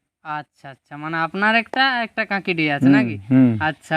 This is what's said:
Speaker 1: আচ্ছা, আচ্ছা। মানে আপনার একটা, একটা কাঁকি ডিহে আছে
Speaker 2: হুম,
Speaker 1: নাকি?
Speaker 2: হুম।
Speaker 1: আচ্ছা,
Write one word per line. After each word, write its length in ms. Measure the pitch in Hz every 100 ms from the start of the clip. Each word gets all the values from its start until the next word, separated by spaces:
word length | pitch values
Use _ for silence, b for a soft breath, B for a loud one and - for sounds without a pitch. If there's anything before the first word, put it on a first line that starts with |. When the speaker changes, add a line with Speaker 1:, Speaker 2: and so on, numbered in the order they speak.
| _ _
Speaker 1:
আচ্ছা, 420 | 156 151 - _ 143
আচ্ছা। 220 | 131 - 147
মানে 200 | 156 165
আপনার 360 | 160 190 208 226
একটা, 260 | 220 262 269 240
একটা 200 | 226 -
কাঁকি 280 | 214 196 190
ডিহে 180 | 165 151
আছে 160 | 143 131
Speaker 2:
হুম, 80 | 139
Speaker 1:
নাকি? 200 | 120 101 104
Speaker 2:
হুম। 240 | 131 127 110
Speaker 1:
আচ্ছা, 340 | 156 143 -